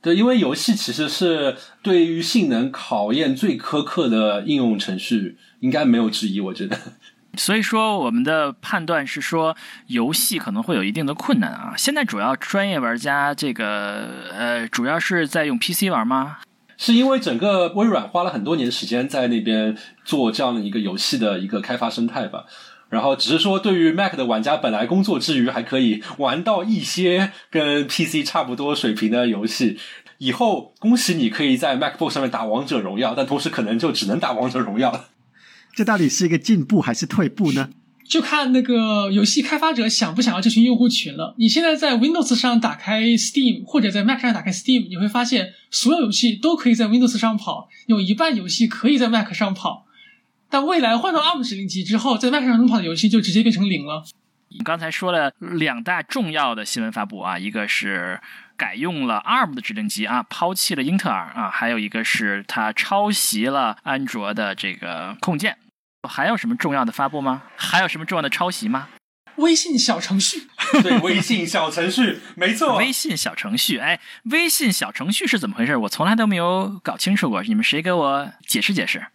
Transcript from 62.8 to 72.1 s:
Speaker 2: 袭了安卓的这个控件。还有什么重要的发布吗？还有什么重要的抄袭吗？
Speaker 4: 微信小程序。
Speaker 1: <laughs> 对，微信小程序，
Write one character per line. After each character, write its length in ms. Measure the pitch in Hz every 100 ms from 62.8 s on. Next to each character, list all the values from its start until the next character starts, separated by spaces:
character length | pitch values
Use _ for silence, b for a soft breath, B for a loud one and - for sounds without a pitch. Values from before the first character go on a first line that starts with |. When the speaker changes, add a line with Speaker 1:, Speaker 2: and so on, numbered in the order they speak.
| - 196 208
Speaker 2:
袭 360 | 202 - 107 120
了 320 | 139 120 104
安 220 | 151 135 131
卓 280 | 117 104
的 200 | 107 104
这 200 | 95 98
个 420 | 87 87 82 90 104
控 180 | - 156
件。 160 | 202 - _ _ _ _ 123
还 180 | - 156
有 80 | 226
什 140 | 233
么 60 | 123
重 160 | 160
要 100 | 139
的 80 | 120
发 160 | - 139
布 140 | 151
吗？ 220 | 135 131 - -
还 240 | - 175
有 80 | 180
什 100 | 156
么 60 |
重 140 | 165 180
要 40 |
的 80 | 143
抄 220 | - 180
袭 160 | 175 107
吗？ 220 | 131 277 - _ _ _ -
Speaker 4:
微 180 | 320 311
信 240 | 349 262
小 220 | - 175
程 180 | - 196
序。 280 | - - - -
Speaker 1:
<laughs> 240 | - 294
对， 140 | 185 247
微 220 | 247 202
信 260 | - 220 165
小 240 | 190 156
程 180 | 151 175
序， 300 | 240 226